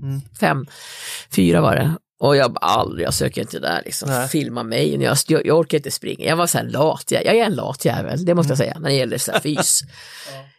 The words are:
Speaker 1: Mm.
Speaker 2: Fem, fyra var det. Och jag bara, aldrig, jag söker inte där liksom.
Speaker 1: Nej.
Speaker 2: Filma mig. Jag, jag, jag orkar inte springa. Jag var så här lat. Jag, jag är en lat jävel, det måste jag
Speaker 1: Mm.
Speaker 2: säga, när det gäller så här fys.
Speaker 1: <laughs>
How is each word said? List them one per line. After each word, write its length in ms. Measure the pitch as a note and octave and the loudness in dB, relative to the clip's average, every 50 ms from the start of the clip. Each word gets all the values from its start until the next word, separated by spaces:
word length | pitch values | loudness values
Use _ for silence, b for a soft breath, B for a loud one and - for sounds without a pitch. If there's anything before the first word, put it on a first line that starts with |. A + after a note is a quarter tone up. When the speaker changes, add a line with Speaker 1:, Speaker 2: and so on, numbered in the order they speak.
| C#3+ | -8
Speaker 1:
Mm. 180 | C3+ C3+ C#3 C#3 - - - | -8 -8 -8 -10 -12 -6 -2
Speaker 2:
Fem, 260 | A3 D#3+ D3+ C3+ B2 - B B B B B B B B B B B B - | 0 0 0 0 -4 -8 B B B B B B B B B B B B 0
fyra 260 | - F#3 E3+ E3+ E3+ | 2 4 6 6 6
var 140 | D#3+ - - | 6 4 4
det. 180 | - C3 D3+ D#3+ - _ _ _ - | 4 2 2 0 -2 _ _ _ -2
Och 160 | - C3+ D3 | 2 4 4
jag 160 | C#3 C3+ A#2+ - | 4 4 2 0
bara, 140 | - - | 0 0
aldrig, 400 | E2+ G#2 A#2 - - - E2 E2 | 2 2 2 2 0 -2 -4 -4
jag 80 | - - | -2 0
söker 260 | - - B2+ - - | 0 0 -2 -2 -2
inte 180 | - - - D#2+ | -6 -6 -6 -6
där 240 | - - E2+ - - | -4 -2 -2 -2 -4
liksom. 240 | - - - - C#3 | -6 -8 -6 -4 -2
Speaker 1:
Nej. 200 | C3+ B2 B2+ C3+ | -2 -2 -2 0
Speaker 2:
Filma 340 | - D#3 C3+ A#2+ A#2 A#2+ A#2 | -2 -2 -2 -2 -4 -6 -6
mig. 400 | A2+ A2+ B2 C#3+ D3+ C#3+ C#3 C3+ | -4 -2 0 0 0 0 0 0
Jag, 140 | B2 A2+ C#3 - | 2 2 2 2
jag, 200 | - D#3+ D3+ - | 2 2 2 4
jag 120 | - D3 E3 | 4 4 4
orkar 200 | E3 - - D3+ | 2 2 0 -2
inte 120 | - C3+ | -2 -2
springa. 380 | - - - G#2+ G2+ - - - | -8 -6 -6 -6 -8 -4 -2 -2
Jag 80 | D#3+ | 0
var 100 | E3 F3 | 0 0
så 120 | E3+ - B2 | 0 0 -2
här 60 | A2+ | -2
lat. 400 | A#2+ - B2+ D3 D#3+ C3 - - - | -2 0 2 2 2 0 -2 -2 -2
Jag, 140 | - - - | 0 0 2
jag 100 | - G3+ | 4 4
är 80 | A3+ A#3 | 4 4
en 100 | A3 F3+ | 2 0
lat 300 | A#2+ G#2+ - C3+ - - | -2 -4 -6 -6 -2 -2
jävel, 400 | E3 A#2+ - - - - C#3+ F#3 | -2 0 -2 -4 -4 -4 -2 0
det 100 | E3+ F3 | 2 2
måste 160 | F3 E3 C#3 B2+ | 4 4 2 2
jag 80 | C3+ | 0
Speaker 1:
Mm. 60 | A#2+ - - | 0 -2 -2
Speaker 2:
säga, 60 | - | -4
när 80 | D#3 D3+ | -2 0
det 60 | C#3 | 0
gäller 220 | C#3 B2+ A#2 - C3 | 0 0 0 -2 -4
så 140 | - - - | -4 -2 -2
här 80 | - | -2
fys. 400 | - D3+ D3+ - - - - - - | -2 -2 -2 0 0 2 2 0 -2
Speaker 1:
<laughs> 60 | B B B B B B B B B C#3 C3+ C3+ C#3 B | B B B B B B B B B -16 -16 -18 -20 B